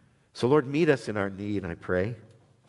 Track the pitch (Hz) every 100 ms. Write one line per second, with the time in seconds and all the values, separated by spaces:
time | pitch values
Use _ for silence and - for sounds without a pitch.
0 | _ _ _ - 120 151 127 143 160 135
1 | - 104 98 95 104 101 90 85 - 90
2 | 104 120 - - _ _